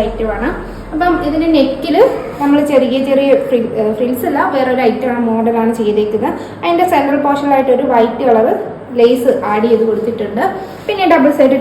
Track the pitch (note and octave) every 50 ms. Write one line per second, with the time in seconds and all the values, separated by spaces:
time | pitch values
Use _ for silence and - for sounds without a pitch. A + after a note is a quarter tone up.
0 | G#3+ G#3+ - - A3 G#3+ G3+ G#3 A#3 D#4 F#4 - - - - - - - D#4+ D#4
1 | F4 F4+ E4 - - D4+ D4+ D#4+ E4 E4 D#4+ C#4+ C4 - - - - E4 D4 F#4+
2 | C5 - - - - - - - C#4+ C#4+ C#4+ D4 D4 D4 C#4+ B3+ B3+ A#3 B3+ C4+
3 | C4+ C#4 C4+ C#4 C#4 C#4 C4 C4+ - - C4 A#3 G#3+ - - A3 G#3+ G#3+ A3 -
4 | B3 B3 B3+ - F#4+ F4 C#4 C#4 - - C#4 C4 B3+ B3+ B3 B3+ B3 A3 - -
5 | C4 B3 A#3+ A#3+ A#3 A3 A3 A3+ A3 A#3 A#3 A3+ A3+ A3+ A3+ - G#3+ G#3 G#3 G#3
6 | G#3+ G#3 A3 G#3+ B3+ E4+ - - - - - - - F4 E4+ E4 F4+ - E4+ C#4+
7 | C#4 C#4 C#4+ C#4+ C#4+ C#4+ C#4+ C#4+ C#4+ C#4+ C#4 C4+ C4 C4 A#3+ B3 - B3+ B3 A#3
8 | A3+ A3+ - - C#4 B3 A3+ A3 A#3 D#4 G#4 - - - - - - - B3 A#3+
9 | A#3 A#3+ C4 B3+ A#3+ B3+ G#3 F#3 F#3+ G#3 G#3 G#3+ A3 A#3+ A3+ G#3+ A3+ A3 G#3 G3+
10 | A3 A#3+ - - G#3 F#3+ G3 A#3 F4 F#4+ G4 - - - - - - - G#4 G4
11 | F#4 E4+ E4+ D4 C4 D4 C#4+ - C4 C4 C4+ B3+